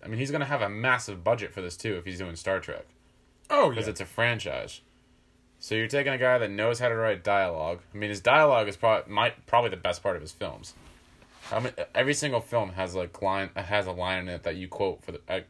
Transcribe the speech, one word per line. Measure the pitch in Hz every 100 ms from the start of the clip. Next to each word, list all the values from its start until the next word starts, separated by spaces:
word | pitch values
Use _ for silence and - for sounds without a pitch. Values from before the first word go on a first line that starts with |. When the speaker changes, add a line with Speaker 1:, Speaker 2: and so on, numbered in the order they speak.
Speaker 1:
I | -
mean, | 110
he's | 139
gonna | 151 135
have | 143
a | 101
massive | 107 127 123 - 92
budget | 87 120 107
for | 101
this, | 90 -
too, | 113 92
if | 92
he's | 90
doing | 92 85
Star | - 95
Trek. | - - - _ _ _ _ _ -
Speaker 2:
Oh, | 294 185
Speaker 1:
'Cause | 113 110
Speaker 2:
yeah. |
Speaker 1:
it's | 90
a | 90
franchise. | - 117 117 87 64 50 - _ _ _ _ _ _ _ _
So | - 110
you're | 113
taking | 139 139
a | 131
guy | 127 127
that | 107
knows | 101 113 120
how | 123
to | 113
write | 113 92
dialogue. | 101 101 92 80 78 90 -
I | 104
mean, | 104
his | 101
dialogue | 113 147 151 120 104
is | 98
pro-, | 113 107 -
might, | 104 117 - -
probably | 120 117
the | 92
best | 90 87
part | 101 87
of |
his | 76
films. | - 92 53 - - - - _ - - - -
I | 131
mean, | 123 - -
every | - 131 143
single | 147 120
film | - 117 98
has, | 90 92 92
like, | 87 -
line, | 98 98 95 98
has | 90 104 92
a |
line | 90 90 92
in | 90
it | 85
that | - 82
you | 90
quote | - 98 -
for | -
the, | 85 -
uh, | 92